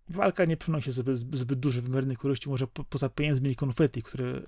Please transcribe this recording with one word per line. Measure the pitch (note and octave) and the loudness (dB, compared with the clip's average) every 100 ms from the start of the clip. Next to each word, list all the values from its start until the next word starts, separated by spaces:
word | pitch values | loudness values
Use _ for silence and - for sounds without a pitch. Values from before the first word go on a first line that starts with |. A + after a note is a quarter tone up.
| - | -10
walka | E3+ G3 - | 2 2 4
nie | E3+ D#3+ | 2 2
przynosi | - D#3 C3 | 0 -2 0
zbyt, | B2+ B2 B2+ | -2 0 0
zbyt | B2 C#3+ B2 C3 | 0 -2 -2 0
dużych, | C#3 B2 | 2 0
wymiernych | B2 C3 C3+ B2 | 0 0 0 0
korzyści, | C#3 C3+ C#3 | 0 -2 -2
może | C3 C3 | -2 -2
po-, | - | -4
poza | - C#3+ C3 | -8 -2 -2
pieniędzmi | - D3+ C3+ C#3 | 0 2 2 2
i | B2 | 0
konfetti, | C#3 A#2+ D3+ A#2 | -2 2 2 2
które, | - C3 B2 C3 | -8 -6 -4 -4